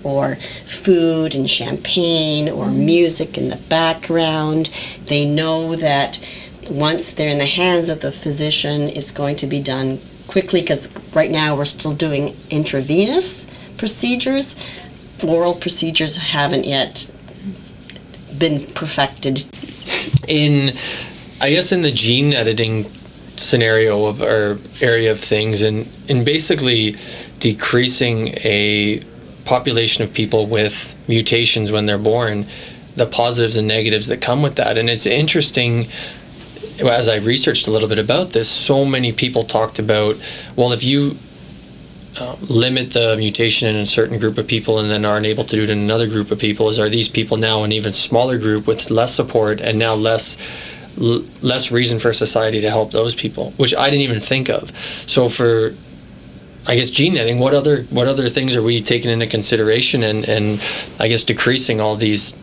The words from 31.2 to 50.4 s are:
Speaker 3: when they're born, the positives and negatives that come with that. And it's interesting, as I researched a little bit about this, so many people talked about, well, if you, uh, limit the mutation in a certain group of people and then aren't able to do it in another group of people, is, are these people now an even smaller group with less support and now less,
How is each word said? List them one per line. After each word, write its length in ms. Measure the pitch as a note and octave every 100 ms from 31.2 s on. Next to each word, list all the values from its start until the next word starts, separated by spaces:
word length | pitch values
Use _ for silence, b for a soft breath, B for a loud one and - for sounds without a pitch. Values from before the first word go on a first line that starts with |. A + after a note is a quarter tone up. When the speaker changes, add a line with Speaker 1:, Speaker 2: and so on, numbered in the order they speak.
| A2+ A#2 A#2 A2+ G#2
Speaker 3:
when 140 | G#2+ G#2
they're 100 | G2+
born, 480 | G#2+ A#2 A#2 G#2 G2+ B B B B -
the 100 | A#2+
positives 500 | - A#2+ A#2+ A2+ A2+
and 100 | G#2+
negatives 420 | G#2+ A2 G#2+ G#2
that 120 | -
come 220 | - B2+
with 140 | D3 -
that. 200 | A2 A2+
And 140 | A#2
it's 160 | A#2 G2+
interesting, 800 | B2 D3+ E3+ C#3 C3 A#2+ A#2 A2+ B B B B - - - - -
as 240 | C3 A#2 A2+
I 80 | G#2+
researched 500 | G#2+ B2 D#3+ - -
a 40 |
little 180 | A2 G#2+
bit 100 | G#2+
about 320 | G#2 D3 F#3
this, 180 | A#2 A2+
so 360 | - - C#3
many 280 | C#3 C3 B2
people 300 | A2 B2 B2
talked 360 | G#2+ A2 A2 -
about, 380 | G#2+ G#2+ G#2 G#2+ B B B B
well, 160 | B2
if 120 | A#2
you, 320 | B2 C#3 C#3+ - - - - - - - - - - -
uh, 140 | B2 C3 -
limit 420 | A#2 B2 C3 A#2+
the 240 | A#2+ A2+ A2
mutation 520 | G#2+ G2+ A#2 - A2+
in 80 | G#2+
a 100 | G2+
certain 320 | - A2 A#2
group 200 | A2 G#2+
of 80 | -
people 320 | A2+ A2 A2
and 100 | G#2
then 140 | G#2+
aren't 220 | G#2 G#2+ G#2+
able 180 | G#2+
to 100 | G#2+
do 80 | G#2+
it 80 | G#2+
in 80 | G#2
another 300 | G#2 A2+ A2+
group 240 | G#2+ G2+
of 60 | G2+
people, 280 | G#2 G#2 A2
is, 80 | A2
are 100 | G#2+
these 200 | A#2 G#2+
people 280 | - A2 A2
now 260 | A2 A2
an 80 | G#2+
even 220 | A2 G#2+
smaller 440 | F#2+ - A#2 B2+ B2+
group 280 | G#2+ G#2+ G#2+
with 240 | A2 -
less 240 | A2+ B2
support 460 | - B2+ A#2 G#2+ G#2
and 180 | A2+ G#2+
now 160 | A2+
less, 420 | A2 A2 A2+ - -